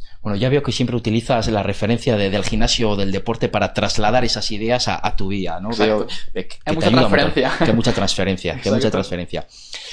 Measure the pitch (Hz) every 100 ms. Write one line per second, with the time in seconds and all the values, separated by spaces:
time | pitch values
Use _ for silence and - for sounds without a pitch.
0 | - - 110 101 127 143 135 120 123 120
1 | 113 110 - 127 110 107 98 101 104 117
2 | - 110 98 101 95 110 113 - 117 101
3 | 98 95 - 113 - 107 101 - 101 -
4 | 104 123 117 110 - 107 110 123 - 87
5 | 98 - 98 98 90 82 98 117 110 107
6 | 98 - - - 92 - - 156 - 127
7 | 113 143 143 - 127 - 165 117 113 113
8 | 98 - 95 95 87 73 - 107 104 95
9 | 95 87 87 80 - - - - -